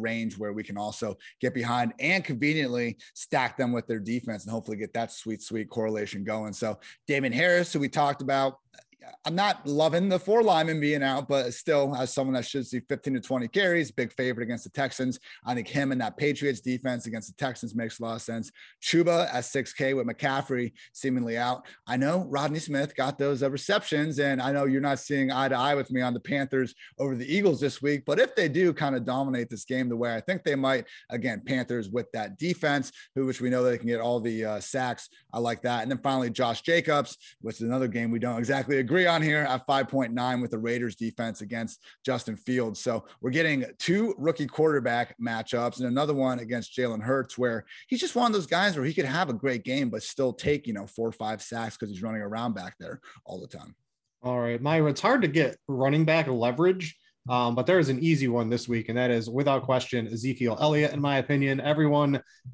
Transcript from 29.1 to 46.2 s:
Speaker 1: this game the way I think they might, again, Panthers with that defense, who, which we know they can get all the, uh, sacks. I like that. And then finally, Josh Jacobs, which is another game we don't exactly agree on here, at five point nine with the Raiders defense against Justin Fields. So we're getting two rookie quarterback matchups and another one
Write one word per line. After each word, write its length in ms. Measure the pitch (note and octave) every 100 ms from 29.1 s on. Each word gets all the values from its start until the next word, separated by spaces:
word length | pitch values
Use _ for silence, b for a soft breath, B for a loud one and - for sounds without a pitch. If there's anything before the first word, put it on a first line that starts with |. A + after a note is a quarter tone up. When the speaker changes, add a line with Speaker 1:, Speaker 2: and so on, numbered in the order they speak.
| B2+ C#3 B2+ A#2+
Speaker 1:
this 140 | G#2
game 240 | - B2+ B2
the 80 | A#2
way 180 | A#2+
I 60 | A2+
think 240 | C#3 F#3
they 120 | D#3+ C#3
might, 300 | C3 C3 A2+ B B
again, 340 | A#2+ B2 G#2+ -
Panthers 420 | C3 A#2+ A#2+ G2+
with 240 | A#2 -
that 260 | A2+ G#2 F#2+
defense, 540 | E3+ F3 D3+ C#3+ C3 B B C3
who, 100 | C3
which 140 | B2
we 100 | B2
know 140 | B2+
they 140 | B2+ A#2+
can 100 | A#2
get 140 | A#2
all 180 | A#2+ B2
the, 240 | A#2 A2
uh, 160 | G#2+ G#2
sacks. 480 | - C3+ B2+ A#2 - b b
I 80 | A#2
like 220 | A#2+ A2+
that. 220 | B2 A#2+
And 80 | A#2+
then 80 | B2+
finally, 300 | C#3 C3 B2
Josh 320 | A2+ A#2+ A2+
Jacobs, 540 | - E3+ D#3+ D3 C3+ - B _
which 180 | A2 A2
is 40 |
another 260 | A#2 C3 B2+
game 240 | A#2 A#2
we 80 | A#2
don't 200 | A#2+ A#2
exactly 400 | A#2 C3+ C3 C#3
agree 180 | A#2+ F3+
on 240 | F3 E3
here, 220 | D#3 D3+
at 220 | C#3+ B2+ -
five 200 | C#3 B2+
point 240 | C3+ A#2
nine 300 | A#2+ B2 B2+
with 80 | A#2+
the 80 | A2+
Raiders 380 | A#2 A#2+ A#2+ -
defense 460 | A2+ - A2+ G#2
against 420 | G#2 A#2 A2 - b b
Justin 320 | - B2 - G#2+
Fields. 440 | - B2+ A2+ G2+
So 260 | B2+ A#2 B B
we're 80 | B2+
getting 340 | D3 D#3+ C#3 A#2+ -
two 380 | - G3 A3+ -
rookie 300 | D3 D#3+ C#3+
quarterback 680 | - D#3 C#3+ B2 A#2+ A#2+ -
matchups 580 | A#2 A2+ A2+ A#2+ A#2+ A#2+
and 80 | B2+
another 300 | B2+ D3+
one 240 | C#3